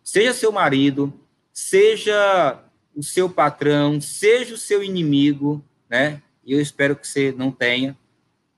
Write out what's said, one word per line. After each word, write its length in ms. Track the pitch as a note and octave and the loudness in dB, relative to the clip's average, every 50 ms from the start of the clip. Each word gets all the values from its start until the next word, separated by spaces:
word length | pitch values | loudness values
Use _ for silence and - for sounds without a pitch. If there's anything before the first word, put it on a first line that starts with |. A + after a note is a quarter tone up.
| _ | _
seja 280 | - - F#3 G#3+ B3+ | -2 0 2 2 2
seu 200 | A#3+ B3 - A3 | 0 0 0 0
marido, 600 | G#3 G3+ F3 D3 C3+ C3+ C#3 C#3+ C3+ C#3+ C#3+ C#3 C#3 - _ _ _ _ _ _ | 2 2 2 2 2 2 2 2 0 0 -4 -4 -6 -10 _ _ _ _ _ _
seja 1080 | _ - - - - F#3+ G3+ G#3+ A3 G3 - G#3+ G#3 G#3 G3+ G3 G3 F#3 E3 C#3 A#2+ - - _ _ _ _ _ _ | _ -14 -6 0 2 4 4 4 4 0 -2 -2 0 2 2 4 4 2 2 0 -2 -4 -12 _ _ _ _ _ _
o 60 | D3+ | -14
seu 260 | D3 - - F3+ F#3 F3+ | -12 -4 -2 -2 -2 0
patrão, 720 | F3+ - D#3 D3 D3 - C#3+ D3 D3 D3 D3 D3 D3 D3 | 0 0 0 0 0 0 0 0 2 2 2 0 0 -2
seja 540 | D3 - - - - G#3 A3+ B3 B3 A#3 A#3 | -4 -8 -8 -2 2 2 2 2 0 -4 -10
o 40 | A3+ | -12
seu 260 | - - G#3 G3+ G3+ | -4 -2 -2 -2 -2
inimigo, 800 | G3 F#3+ F3+ E3 D3+ C#3+ C#3 C#3+ D3 D3 C#3 C#3+ C#3+ D3+ D3 C#3+ _ _ _ _ _ | -2 -4 -2 0 2 2 4 4 2 2 0 -2 -4 -4 -6 -8 _ _ _ _ _
né? 320 | A#2+ B2 C#3 D3+ D3 C#3+ - _ _ _ _ | -2 -2 0 -2 -4 -8 -16 _ _ _ _
E 80 | A#2+ C3+ | -2 -2
eu 80 | C#3+ | -2
espero 340 | D3 D3 - - C#3+ C#3 C#3+ | -2 -2 -2 -2 -2 -2 -2
que 120 | C#3 - - | -4 -8 -6
você 240 | - C#3 C#3 C3+ C3 | -4 -2 -2 -2 -2
não 160 | B2+ B2+ C3+ | -2 -4 -4
tenha. 460 | C3+ - B2 A#2+ B2 B2+ C3 C3+ C#3 - _ _ _ _ _ _ _ _ _ _ _ | -4 -2 -2 -2 0 0 -2 -4 -6 -12 _ _ _ _ _ _ _ _ _ _ _